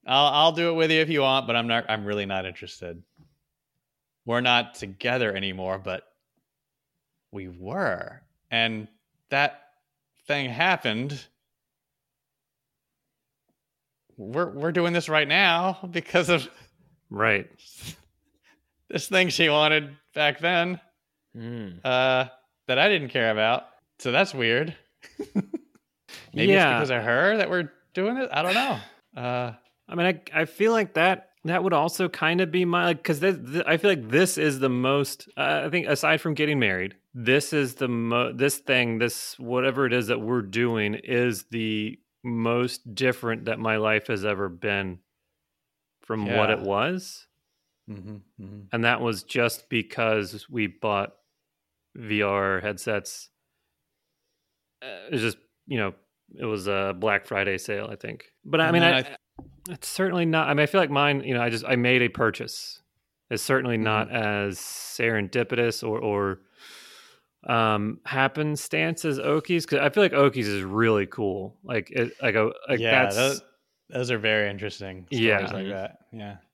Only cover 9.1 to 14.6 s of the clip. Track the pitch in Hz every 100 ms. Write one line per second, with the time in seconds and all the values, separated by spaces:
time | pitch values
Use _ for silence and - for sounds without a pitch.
9.1 | _ _ 139 143 - _ _ _ _ _
10.1 | _ - 143 131 120 175 180 123 110 135
11.1 | 143 - _ _ _ _ _ _ _ _
12.1 | _ _ _ _ _ _ _ _ _ _
13.1 | _ _ _ _ _ _ _ _ _ _
14.1 | - 104 135 175 139